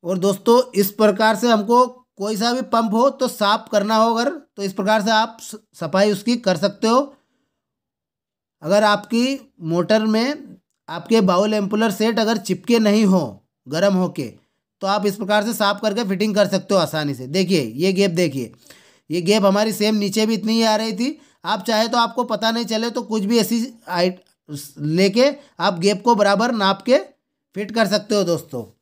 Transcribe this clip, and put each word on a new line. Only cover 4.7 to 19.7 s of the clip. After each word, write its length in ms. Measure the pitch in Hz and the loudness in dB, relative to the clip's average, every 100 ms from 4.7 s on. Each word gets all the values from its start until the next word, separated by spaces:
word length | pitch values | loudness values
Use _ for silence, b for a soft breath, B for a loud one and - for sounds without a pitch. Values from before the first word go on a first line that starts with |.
प्रकार 280 | 190 196 214 | -4 0 0
से 100 | 202 | 2
आप 260 | 220 226 233 | 0 0 -6
स-, 140 | - 220 _ - | -18 -18 _ -12
सफाई 360 | 165 190 208 | -4 2 2
उसकी 260 | 196 214 240 | 0 -2 -2
कर 180 | 214 180 | 0 0
सकते 280 | 190 196 226 | -2 -2 0
हो। 260 | 240 285 - _ _ _ _ _ _ _ _ _ _ _ _ _ _ | 2 0 -8 _ _ _ _ _ _ _ _ _ _ _ _ _ _
अगर 200 | 151 202 | 0 2
आपकी 560 | 214 208 202 233 247 269 - _ | 4 0 0 0 0 -2 -8 _
मोटर 420 | 160 170 175 220 220 | -4 -2 2 2 2
में 520 | 214 247 302 - - _ _ - | 0 0 -4 -10 -20 _ _ -14
आपके 300 | 165 165 226 | -14 0 2
बाउल 320 | 190 180 214 | 4 2 2
एम्पुलर 380 | 214 202 208 226 | 0 -2 0 0
सेट 280 | 196 214 220 | 0 -2 0
अगर 180 | 208 226 | 0 -2
चिपके 400 | - 180 - 233 | -2 -8 0 2
नहीं 240 | 214 208 208 | 4 4 4
हो 140 | 185 139 98 _ _ - | 2 0 -8 _ _ -8
गर्म 260 | 151 202 190 | 0 2 2
होके, 280 | 180 180 123 - _ _ _ _ | -2 -4 -10 -10 _ _ _ _
तो 60 | 196 | -4
आप 180 | 208 202 | -2 -2
इस 100 | 196 | -4
प्रकार 280 | 196 208 208 | 0 0 0
से 80 | |
साफ 280 | 233 202 202 | -2 -2 0
करके 220 | 214 202 220 | -2 -2 -4
फिटिंग 280 | 190 214 202 | -2 -2 2
कर 120 | 196 | 2
सकते 260 | 190 - | 0 0
हो 60 | 196 | 0
आसानी 340 | 160 156 147 | 0 -2 -4
से। 140 | 131 127 | -6 -4
देखिए, 340 | 160 180 185 | -2 0 0
ये 300 | 120 117 180 | 0 -2 -2
गैप 180 | 190 196 | 2 0
देखिए, 380 | 170 175 135 117 - b b b b b | 2 -2 -2 -8 -12 b b b b b
ये 120 | 165 | -4
गैप 240 | 170 214 196 | 0 2 4
हमारी 280 | 196 214 | 2 0